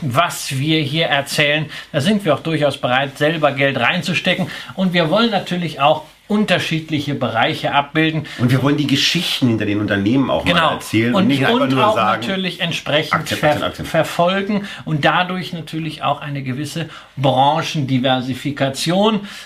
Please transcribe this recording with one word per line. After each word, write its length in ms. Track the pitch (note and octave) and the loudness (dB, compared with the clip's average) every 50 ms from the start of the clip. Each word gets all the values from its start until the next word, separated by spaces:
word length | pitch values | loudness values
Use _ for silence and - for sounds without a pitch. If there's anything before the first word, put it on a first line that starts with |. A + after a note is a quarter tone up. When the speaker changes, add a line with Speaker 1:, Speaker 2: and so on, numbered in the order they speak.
| F3 | -4
Speaker 1:
was 560 | C3+ A2+ D3 F3 E3 - - - - C#3 C3 | 0 2 2 0 0 -2 -6 -8 -6 -4 -2
wir 220 | C#3 D#3 D#3+ D#3+ | 0 2 2 2
hier 260 | D3+ B2 C#3+ D#3+ E3 | 2 0 0 0 0
erzählen, 580 | - C#3 C#3 C#3 - - - D3+ C#3+ D3 D#3 D#3 D#3 - - - - - | 2 2 0 0 0 0 2 2 2 2 0 -2 -4 -8 -14 -14 -6 -2
da 100 | D3+ C3+ | 0 2
sind 240 | F#3+ A3 G3 G3+ | 2 2 2 2
wir 80 | - - | 2 0
auch 60 | - | 0
durchaus 360 | - E3 D#3+ C#3+ D3+ C#3+ - | 0 -2 0 2 2 0 0
bereit, 400 | - - B2+ B2 C3 C#3 C3+ - | 0 0 0 2 2 0 -2 -2
selber 360 | - D3 D3+ E3+ D#3+ D3+ C#3+ C3 | 0 0 0 2 2 2 2 2
Geld 280 | C3+ C#3 C#3 B2+ B2+ | 2 2 2 2 2
reinzustecken. 680 | A#2 B2+ E3 F3+ - - E3+ - - F#3 F3 - F#3 - - - - - - | 2 0 0 0 -2 -2 -2 -2 0 0 0 0 -2 -4 -6 -10 -12 -10 -4
Und 180 | - F#3+ F#3 E3+ | -2 0 2 2
wir 160 | F3 E3 D#3 | 2 2 4
wollen 220 | F3 G#3+ A#3 A#3 | 4 2 2 2
natürlich 500 | G#3 F#3 - - F3 F3+ F3 D#3 C#3+ C3+ | 0 -2 -2 -2 -4 -4 -4 -4 -2 2
auch 220 | C#3 D3+ D#3 G#3 - - - _ _ | 2 4 4 2 -2 -8 -18 _ _
unterschiedliche 880 | - G#3 G#3+ G#3 - F3+ D#3 - - E3 D#3+ D#3 - D#3+ C#3+ - D3 C#3 | -2 0 0 2 2 2 0 0 0 -2 -4 -2 -2 -4 -2 -2 -2 -2
Bereiche 580 | A#2 B2+ A2+ A2 A2+ B2+ D3+ D3+ - - C#3+ A#2+ | -2 -2 -2 0 2 0 0 0 -2 -2 0 0
abbilden. 520 | C#3+ C#3+ - - D#3 D#3+ D#3+ D#3 D#3 - - - - | 0 0 2 0 0 2 2 0 -2 -4 -6 -4 -2
Speaker 2:
Und 120 | A#2+ A#2+ | 2 2
wir 120 | C3+ C3 - | 2 4 4
wollen 160 | C#3+ D3 D3 | 2 2 2
die 80 | D3+ | 2
Geschichten 600 | - C#3+ - - - - E3+ F3+ - - - C3+ A#2+ | 0 0 0 2 0 0 0 -2 -2 -2 0 2 2
hinter 180 | A2+ G#2+ G#2 | 2 2 0
den 120 | G2+ G2+ G#2 | -2 0 -2
Unternehmen 520 | G#2+ G2 G#2 G2+ G2 G#2 B2 C#3 B2+ - | 0 0 0 0 2 2 2 2 2 2
auch 160 | - D#2+ - | 0 0 0
mal 80 | - F3 | 2 2
Speaker 1:
Genau. 160 | E3+ E3 D3 | 2 2 2
Speaker 2:
erzählen 440 | G#2+ E2 - - - A2+ A2+ A#2+ A#3 | 0 -2 -4 -2 0 2 2 2 2
und 100 | G3 F#3 | 2 2
Speaker 1:
Und, 40 | B2+ | 2
Speaker 2:
nicht 160 | C#3 C3 C3+ | 2 2 2
einfach 160 | - A#3 B3+ | 2 2 2
Speaker 1:
und 100 | C#4+ - C4+ | 2 2 2
Speaker 2:
nur 140 | - B2+ | 2 4
Speaker 1:
auch 80 | G#3+ C3 | 4 4
Speaker 2:
sagen, 280 | A3+ G#3+ G#2+ A2 A2 A2+ | 2 2 2 0 0 -2
Speaker 1:
natürlich 340 | G3 F#3+ F#3+ F#3+ F3 E3 - | -2 -4 -2 -4 -4 -4 -4
entsprechend 520 | F3+ E3+ - - - - C#3 D3+ D#3 D3+ - | -4 -4 -4 -4 -2 0 0 0 0 0 -2
Speaker 2:
Aktien, 280 | - C#3+ - - - | -2 -2 -4 -4 0
Speaker 1:
ver-, 80 | - D3+ | 2 2
Speaker 2:
Aktien, 140 | D3 - - | 2 2 0
Aktien. 200 | - - - D#3+ | -4 -6 -6 -6
Speaker 1:
verfolgen 800 | - - E3 D3+ - - - F3 F3 F#3+ G3 G3 G3 G#3 G3+ G3+ - - - - | -2 0 0 0 0 0 2 2 2 2 0 0 -2 -2 -2 -4 -6 -10 -12 -6
und 180 | - D#3 C#3+ D3+ | -4 -2 0 2
dadurch 480 | D#3+ D3+ F3 F3+ F3 F#3 F#3 F3+ - F3+ | 2 2 2 2 0 -2 -6 -6 -8 -8
natürlich 500 | E3 D#3 - - D#3+ D#3+ D#3 D3 - - | -10 -10 -8 -8 -6 -6 -6 -6 -4 -4
auch 200 | D3 C#3+ - D3+ | -2 -2 -2 -4
eine 200 | D3 C#3+ C#3+ C3+ | -6 -6 -6 -6
gewisse 460 | B2+ B2 C#3 D3+ - - E3 D#3 - - - - - - C3+ | -6 -6 -6 -6 -6 -6 -6 -8 -8 -10 -16 -20 -16 -6 -2
Branchendiversifikation. 2000 | C3 C3+ B2 B2+ C3+ C#3+ D#3 E3 D#3+ - - D#3 C3+ B2 C3 B2+ B2+ C3 C3 B2+ A#2+ C3 B2 - - D3 C#3 - C#3 C3+ C3 - - D#3+ F3 F#3+ G#3 A3 A3 G3 G3+ - - - - | 0 2 2 4 4 4 2 2 -2 -2 -4 -4 -2 0 0 0 2 2 0 0 -2 -4 -6 -6 -6 -6 -2 -2 -2 -2 -2 -2 -2 0 2 2 2 2 2 0 -2 -8 -12 -16 -18